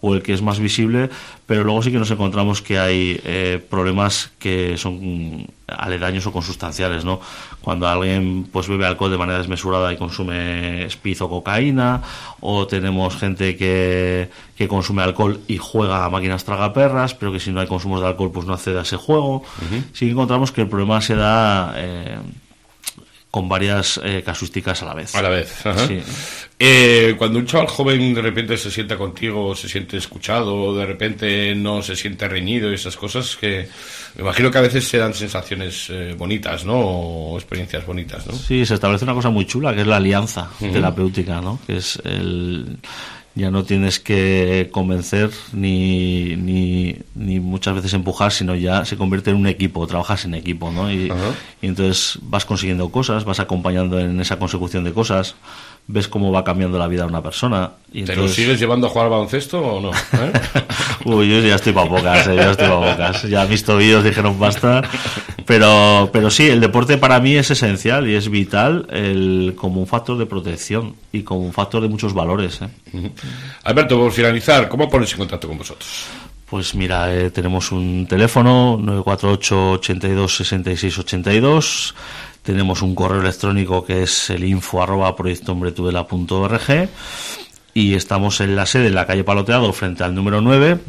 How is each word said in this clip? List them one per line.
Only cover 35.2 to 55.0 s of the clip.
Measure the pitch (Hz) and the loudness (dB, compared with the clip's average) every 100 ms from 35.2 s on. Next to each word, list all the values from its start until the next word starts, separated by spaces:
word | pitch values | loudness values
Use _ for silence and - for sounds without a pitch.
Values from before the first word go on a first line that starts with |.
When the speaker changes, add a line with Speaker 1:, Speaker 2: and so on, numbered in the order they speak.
| 104 98 - 98 95 85 - | -6 -8 -8 -8 -8 -10 -10
Speaker 2:
eh, | 92 87 85 | -8 -8 -6
bonitas, | 87 104 82 82 | -4 -4 -4 -6
¿no? | 90 123 | -2 0
O | 107 90 85 82 78 85 | 0 -2 -4 -6 -6 -8
experiencias | - 90 87 78 85 | -8 -8 -6 -8 -8
bonitas, | 90 82 - - | -8 -8 -12 -10
¿no? | |
Speaker 1:
Sí, | 127 127 127 117 | -8 -2 0 2
se | 104 | 2
establece | 98 101 | 2 2
una | 123 123 | 0 0
cosa | 120 | 2
muy | 107 95 | 2 0
chula, | 123 147 | -2 -2
que | 104 | 0
es | 104 | 2
la | 104 | 4
alianza | 95 98 110 - 85 - | 4 2 0 -6 -10 -8
Speaker 2:
Ujú. | 104 | -4
Speaker 1:
terapéutica, | 92 95 90 92 98 90 85 | 0 0 0 -2 -2 -4 -4
¿no? | 90 120 - | -6 -8 -6
Que | 92 | -6
es | 92 - - | -6 -8 -6
el, | 95 92 87 87 87 60 - - - - - - - | -4 -4 -4 -4 -6 -8 -12 -14 -16 -16 -18 -14 -4
ya | 95 | -2
no | 95 | 0
tienes | 95 98 98 - | 0 0 2 -2
que | - 101 95 95 90 92 90 | 0 2 4 4 4 2 0
convencer | - 92 90 85 101 107 110 - | -2 0 -2 0 0 0 -2 -10
ni, | 107 98 92 92 92 90 90 87 85 | -4 0 2 2 2 0 0 -2 -4
ni, | 90 92 92 90 90 - - - | -2 0 0 0 -2 -4 -12 -8
ni | 101 92 | -4 -2
muchas | 90 92 95 | -2 -4 -2
veces | 95 92 | -2 0
empujar, | 95 90 - 101 | -2 -2 0 0
sino | - 92 90 | 0 -2 0
ya | 90 95 - | 0 0 -2
se | 98 | -4
convierte | 95 95 98 | -2 0 2
en | 101 | 2
un | 98 | 2
equipo, | 90 95 87 82 | 2 -2 -2 -4
trabajas | 87 85 101 90 | -4 -2 -4 -4
en | 82 | -6
equipo, | 85 85 85 | -6 -6 -6
¿no? | 85 101 | -4 -2
Y, | 98 92 | -2 -2
Speaker 2:
Ajá. | 90 98 127 - - | -2 -4 -6 -12 -10
Speaker 1:
y | 98 | -6
entonces | 92 95 90 - - | 0 0 0 -2 -6
vas | - 101 - | -4 -4 -2
consiguiendo | 98 95 90 90 | -2 -2 -2 -2
cosas, | 95 131 110 107 | -2 0 -2 -2
vas | 95 | -4
acompañando | 101 92 90 90 92 90 | -2 -2 0 0 0 0
en | 90 90 | 0 -2
esa | 90 92 | -2 -2
consecución | 90 95 90 92 | -2 -4 -4 -4
de | 87 | -4
cosas, | 85 | -2